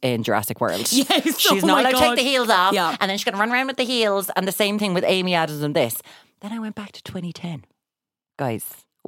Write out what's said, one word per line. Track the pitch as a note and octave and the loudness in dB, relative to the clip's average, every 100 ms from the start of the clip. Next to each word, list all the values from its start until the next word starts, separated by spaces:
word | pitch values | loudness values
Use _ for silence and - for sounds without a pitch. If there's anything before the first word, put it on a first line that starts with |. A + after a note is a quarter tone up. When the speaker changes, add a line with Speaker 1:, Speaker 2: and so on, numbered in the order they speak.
Speaker 1:
in | B2+ A#2 | -2 -2
Jurassic | A2+ G#2 G#2 A2+ | 0 0 -2 -2
World. | A2+ F2+ A#2 | -2 -2 0
Speaker 2:
<laughs> | |
Yes, | B3+ C#4 F4+ E4 - | 0 2 2 0 0
Speaker 1:
She's | - G3 | 2 4
Speaker 2:
oh | F3 | 4
Speaker 1:
not | - | 4
Speaker 2:
my | |
Speaker 1:
allowed | B3+ | 4
to | B3+ | 4
Speaker 2:
God. | A#3+ A#3+ | 4 2
Speaker 1:
take | C4 | 2
the | |
heels | C4 A3+ | 2 2
off, | F#3+ F#3 | 4 4
Speaker 2:
Yeah. | G3+ E3+ C#3 | 2 0 0
Speaker 1:
and | F#3+ | -2
then | G3+ | -2
she's | A#3+ | -4
gonna | G3 | -2
run | A3 | 0
around | B3 C4 | 0 -2
with | C4 | -2
the | |
heels, | B3 B3 G#3+ G3 F#3+ - | -2 0 0 0 -2 -2
and | F#3+ | -2
the | |
same | - G3+ G#3 | 0 0 0
thing | G#3 | 0
with | F3+ - | 0 2
Amy | F#3 F3+ F3 | 0 2 0
Adams | D#3+ D3+ | 0 -2
in | D3 | -2
this. | D#3 A#2+ - - - _ _ | 0 0 -2 -12 -20 _ _
Then | G#3 | -12
I | A3+ | -10
went | A3 G#3 | -10 -10
back | G3+ | -14
to | - | -16
twenty | - F#3 F3 | -12 -10 -10
ten. | - E3+ D3 - _ _ _ _ _ _ - | -10 -10 -10 -14 _ _ _ _ _ _ -6
Guys, | C3+ A2 - - _ _ | -4 -4 -8 -16 _ _